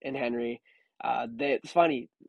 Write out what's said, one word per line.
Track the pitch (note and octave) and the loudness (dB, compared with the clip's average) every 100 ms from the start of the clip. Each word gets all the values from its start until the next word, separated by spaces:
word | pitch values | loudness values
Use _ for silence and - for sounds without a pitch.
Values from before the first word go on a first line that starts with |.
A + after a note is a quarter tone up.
and | C3+ C3+ | -8 -4
Henry. | A#2+ A#2+ A#2 A#2 _ _ _ - | -2 -2 -2 -6 _ _ _ -8
Uh, | A#2 A#2+ A#2+ | -2 -2 -2
they, | A#2 C#3+ | -4 -2
it's | C3 - | -2 0
funny, | F3 E3+ C3 B2 _ | 4 4 4 -6 _